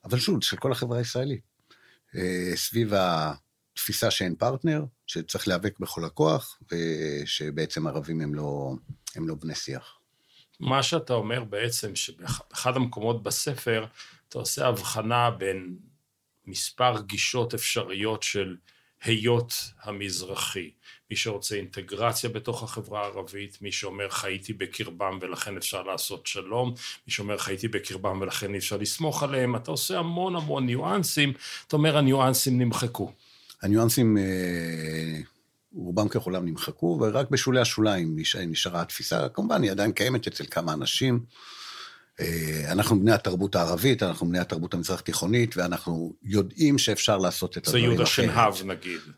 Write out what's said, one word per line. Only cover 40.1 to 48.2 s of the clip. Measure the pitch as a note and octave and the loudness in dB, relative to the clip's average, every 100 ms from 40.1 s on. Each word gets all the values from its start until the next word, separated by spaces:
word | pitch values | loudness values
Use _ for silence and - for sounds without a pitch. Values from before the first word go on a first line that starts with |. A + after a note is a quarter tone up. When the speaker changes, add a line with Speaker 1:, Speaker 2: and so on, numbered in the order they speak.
| B2+ - | 2 -2
Speaker 1:
אצל | - D2 | -8 -4
כמה | - E2+ | -4 -2
אנשים. | D#2 B2+ - C3 A#2+ A#2 - - - - - - - _ - | -2 -2 0 2 2 0 -16 -20 -16 -16 -14 -16 -18 _ -6
אה, | E2 E2 D#2 D#2 D2 | -4 -2 -2 -2 0
אנחנו | F2+ G#2 A2 | 2 6 6
בני | G#2+ | 8
התרבות | G#2 - F2+ G2+ G2 | 6 4 0 2 2
הערבית, | E2 E2+ B2 A#2+ | 2 4 4 4
אנחנו | F#2+ E2 F2 | 2 0 0
בני | F2+ | 0
התרבות | F2 E2 E2+ | 0 -2 -2
המזרח | F2+ E2 F2+ | -4 -2 -2
תיכונית, | - E2 F2 A#2 A#2 F2+ | -2 -2 2 2 2 0
ואנחנו | F2+ F2 - E2 E2 - | -2 -2 -2 -4 -4 -8
יודעים | - G#2 F#2+ - D#3 C#3+ | 0 2 2 4 6 6
שאפשר | - G#2 - G2+ | 4 2 4 4
לעשות | F#2 - F2+ - | 4 0 -4 -2
את | - | 2
Speaker 2:
זה | |
Speaker 1:
הדברים | B2 | 4
Speaker 2:
יהודה | A#2+ A#2 | 6 6
Speaker 1:
אחרת. | D#3+ - | 4 4